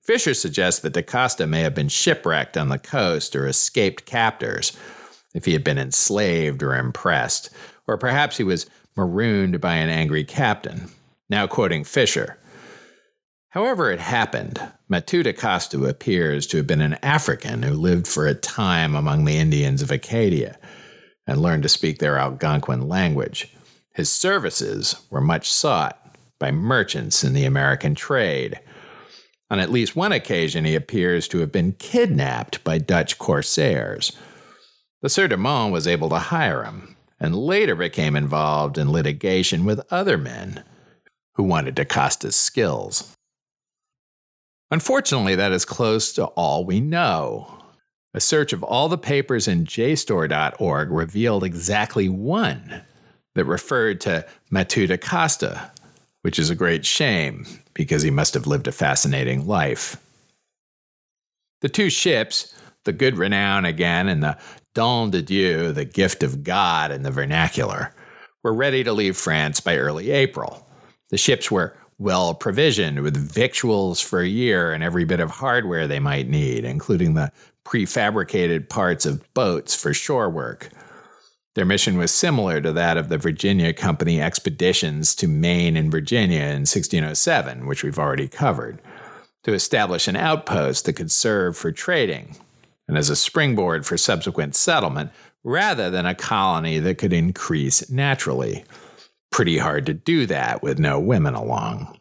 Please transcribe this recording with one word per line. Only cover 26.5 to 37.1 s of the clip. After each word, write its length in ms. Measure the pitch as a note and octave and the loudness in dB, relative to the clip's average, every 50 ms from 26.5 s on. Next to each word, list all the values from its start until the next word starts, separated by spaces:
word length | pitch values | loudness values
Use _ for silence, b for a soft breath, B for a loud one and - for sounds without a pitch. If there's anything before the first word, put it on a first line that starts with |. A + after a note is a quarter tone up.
merchants 720 | C#2+ D#2 F#2 A#2 C3 A#2+ G2 - - - - G2 - - - | 0 0 0 2 2 2 2 0 -4 -6 -4 -2 -2 0 2
in 100 | C#3 C3 | 2 2
the 120 | C#3+ - | 2 2
American 480 | C2 C2+ C#2 - - C3 C3 - D#3 D2 | 2 2 2 2 2 0 0 0 -2 -2
trade. 680 | - - - C#3+ C3 A2 F2 D2 C2+ B1+ G1+ G1+ - B B B B B B B B B B B B B B B _ _ _ | -2 -2 -2 0 2 2 2 0 -2 -4 -6 -8 -12 B B B B B B B B B B B B B B B _ _ _
On 80 | G#2 G2 | -2 -2
at 120 | F#2 E2 | 0 2
least 240 | A2+ B2 A2+ - - | 2 0 0 0 0
one 160 | E3 F3+ G#3 | 0 0 2
occasion, 540 | F#3+ B2 - - G#2 F2 E2 D#2 D2 E2+ D#2 | 2 0 0 0 0 0 0 0 0 0 0
he 80 | D#2 D#2+ | 2 2
appears 540 | D#2+ D2 - - G#2+ F2+ F2+ F2 E2+ - | 0 -2 -2 0 0 2 2 2 0 0
to 100 | - - | -2 -2
have 140 | F2 E2 D#2 | -2 -2 0
been 220 | - G2 E2+ F#2 G2 | 0 2 2 2 0
kidnapped 880 | _ - - - B3 A#3+ G3+ - C#3+ C#3 - B2 - - - - - _ | _ -8 -2 2 2 4 4 2 2 0 0 -2 -4 -6 -8 -10 -6 _
by 160 | - D#2+ E2 | -2 0 0
Dutch 400 | D2+ - F#2 E2+ D#2+ - - - | 2 2 2 2 2 0 -4 -6
corsairs. 920 | - - E2+ C#2+ C#2+ - - - D2+ A#2 F2 C2+ G#1+ G1+ G#1 - - - B B B B B B B B B B B B B B B B _ _ - | -2 0 0 0 0 -2 0 2 2 2 2 0 -2 -4 -4 -4 -4 -4 B B B B B B B B B B B B B B B B _ _ -4
The 60 | C#3 | -2
Sieur 180 | - - G3 | 2 2 2
de 100 | D#3+ A2+ | 2 2
Monts 340 | F#2 G2+ B2+ D3 B2+ A2+ G#2 | 2 2 2 2 2 2 2
was 140 | F#2 E2 D2+ | 0 0 2
able 240 | F2 F2 D#2 D#2+ D#2+ | 2 0 2 2 0
to 80 | D#2+ | 0
hire 460 | E2 E2+ - E3+ E3 D#3 G#2 D2+ B1+ A1 | 0 0 0 0 0 0 0 0 -2 -4
him, 320 | A1 G#2+ G2 - - - _ _ _ | -8 -12 -14 -18 -18 -20 _ _ _